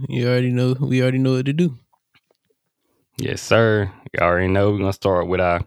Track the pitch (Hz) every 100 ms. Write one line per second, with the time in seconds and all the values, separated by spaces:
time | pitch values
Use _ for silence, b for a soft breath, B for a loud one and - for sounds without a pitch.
0 | 131 127 120 123 127 123 127 127 143 127
1 | 127 131 131 131 135 151 175 123 _ _
2 | _ _ _ _ _ _ _ _ _ _
3 | _ - - 98 - 110 113 107 95 -
4 | - - 87 87 92 95 104 101 98 -
5 | 101 90 87 90 90 85